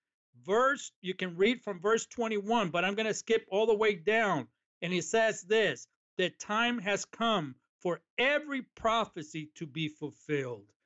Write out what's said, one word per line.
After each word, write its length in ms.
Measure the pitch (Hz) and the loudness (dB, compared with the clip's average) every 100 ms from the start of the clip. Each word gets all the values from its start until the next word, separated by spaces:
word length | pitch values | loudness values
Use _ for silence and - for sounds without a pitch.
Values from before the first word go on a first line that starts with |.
| _ _ _ 123 | _ _ _ _
verse, 480 | 127 220 262 277 - _ | 0 2 4 0 -6 _
you 140 | 185 | -8
can 220 | 185 185 170 | -6 -6 2
read 260 | 208 247 | 2 2
from 180 | - 180 | -4 -2
verse 240 | 196 220 | 2 0
twenty-one, 640 | - - 226 208 202 233 185 | 0 -4 -2 -2 0 0 2
but 160 | 170 | 0
I'm 120 | 185 202 | 0 0
gonna 180 | 220 | -2
skip 320 | - - 226 - | -4 0 0 2
all 140 | 190 | 0
the 100 | 220 | 2
way 200 | 208 220 | 4 2
down. 520 | 190 160 220 214 151 117 _ _ - | 0 2 2 4 0 -2 _ _ -10
And 100 | 170 | -2
he 80 | 180 | -2
says 400 | 175 226 220 - | 0 2 2 0
this, 460 | 175 220 196 123 - _ _ - | 0 2 2 0 -10 _ _ -4
"The 100 | 180 | -4
time 500 | - - 214 240 240 | -4 -4 0 0 0
has 260 | 196 196 - | -2 -2 -4
come 480 | - 226 208 143 - _ _ | -2 0 0 -2 -10 _ _
for 220 | 180 165 _ - | -4 -4 _ -2
every 420 | 254 294 302 269 - - | 0 0 -2 -8 -8 -4
prophecy 720 | 226 226 202 175 147 160 151 | 0 0 0 -6 -10 -10 -10
to 120 | - 160 | -12 -10
be 220 | 139 156 | -6 -6
fulfilled." 760 | 151 147 - - 143 127 113 98 _ | -6 -12 -12 -4 -4 -4 -10 -16 _